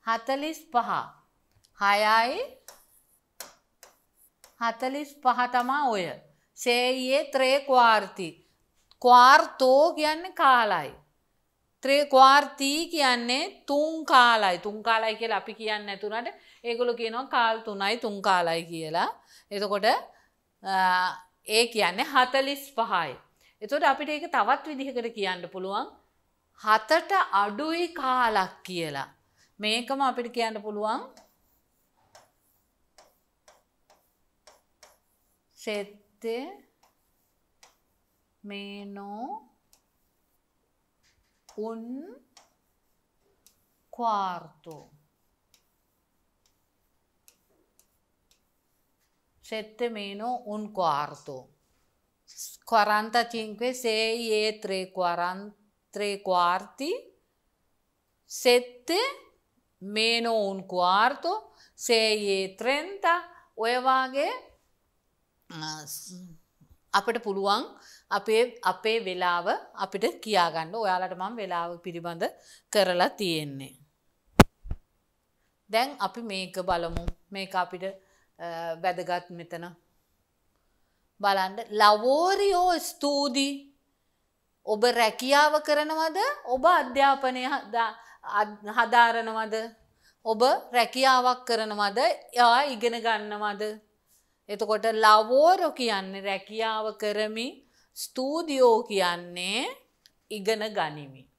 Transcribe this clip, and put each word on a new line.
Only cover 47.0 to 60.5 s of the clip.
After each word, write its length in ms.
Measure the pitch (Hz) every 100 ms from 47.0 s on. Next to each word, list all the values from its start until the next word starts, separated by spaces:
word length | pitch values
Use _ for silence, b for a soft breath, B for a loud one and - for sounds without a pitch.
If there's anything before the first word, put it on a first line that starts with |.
| _ _ _ _ _ _ _ _ _ _ _ _ _ _ _ _ _ _ _ _ _ _ _ _
Sette 480 | - 220 214 - 240
meno 520 | 214 202 202 226 247 240
un 240 | 208 214
quarto. 840 | 208 170 143 147 147 - 135 120 _ _ _ _ _ _ _ _ - - -
Quarantacinque, 1080 | - 226 208 214 220 240 233 233 220 208 240
sei 580 | 254 240 220 220 233 233
e 280 | 214 214 214
tre 320 | 196 190 185
quaran-, 600 | 185 175 170 175 185 208 - _ _ _
tre 300 | - 202 196
quarti, 680 | 202 180 175 180 202 - 285 480 - _ _ _ _ _ _ _ _ _ _ _
sette, 720 | _ - 254 247 247 - - 349 523 554 - _ _ _ _ _
මේනෝ 680 | 190 214 226 233 233 226 202